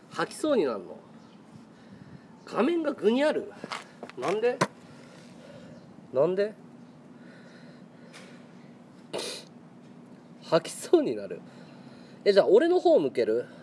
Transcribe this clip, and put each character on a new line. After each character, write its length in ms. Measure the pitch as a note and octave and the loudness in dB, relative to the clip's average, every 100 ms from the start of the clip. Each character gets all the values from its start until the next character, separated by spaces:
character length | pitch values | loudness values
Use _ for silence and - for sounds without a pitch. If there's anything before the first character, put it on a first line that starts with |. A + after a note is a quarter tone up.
| - | -14
吐 180 | - - | -8 -8
き 60 | - | -4
そ 200 | D#4 B3+ | 0 2
う 20 | |
に 80 | C#3 | 0
な 100 | G#2 | -2
ん 100 | E2+ | -8
の？ 120 | - - - - - - - - - - - - - - - - | -18 -20 -20 -20 -20 -20 -20 -20 -20 -20 -20 -20 -20 -20 -20 -8
画 180 | D3+ | -2
面 200 | B3+ E4+ | 0 0
が 80 | D4+ | -2
ぐ 180 | - G3 | -2 2
に 120 | B3 | 2
ゃ 80 | D4+ | 2
る。 180 | D3 - - - - - - - - | 0 -4 -12 -12 -12 -14 -18 -18 -8
な 120 | C3+ | -4
ん 120 | G#3 | 0
で？ 180 | A#3+ C4 - - - - - - - - - - - - - - - | 0 0 -4 -8 -20 -20 -20 -20 -20 -20 -20 -20 -20 -20 -20 -20 -6
な 140 | B2+ D#3+ | 0 0
ん 80 | F#3 | 0
で？ 180 | G#3 G#3 - - - - - - - - - - - - - - - - - - - - - - - - - - - - - - - - - - - - - - | -4 -6 -20 -20 -20 -20 -20 -20 -20 -20 -20 -20 -20 -20 -20 -20 -20 -20 -20 -20 -20 -20 -20 -20 -20 -20 -14 -10 -10 -12 -16 -20 -20 -20 -20 -20 -20 -20 -20 -20
吐 260 | - D#3+ - | -2 -2 -2
き 40 | |
そ 260 | - - E4+ | -10 0 0
う 40 | |
に 120 | A#3+ G#2+ | 2 -4
な 120 | G2 | -8
る。 120 | E2 - - - - - - - - - | -12 -14 -20 -20 -20 -20 -20 -20 -4 2
え、 80 | |
じ 80 | G3 | 4
ゃ 20 | |
あ 40 | - | 8
俺 200 | G3+ E4 | 6 6
の 140 | F4 | 4
方 180 | F4 C#4+ | 6 4
向 100 | C#3 | 4
け 140 | - G#2+ | 0 0
る？ 200 | A#2 - - | 0 -4 -12